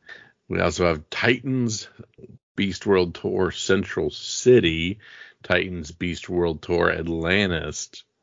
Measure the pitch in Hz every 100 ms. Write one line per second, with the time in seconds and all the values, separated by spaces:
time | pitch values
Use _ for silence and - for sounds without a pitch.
0 | - - - _ - 90 87 76 87 80
1 | - - 117 127 131 131 120 104 - -
2 | - _ - - _ - 98 90 - 95
3 | 90 82 98 98 90 - - 95 90 -
4 | 78 - - - 127 123 92 80 85 104
5 | - - - _ - 90 90 90 78 82
6 | 87 78 - 90 85 78 - 87 85 82
7 | 82 82 82 98 98 85 76 73 - -
8 | - _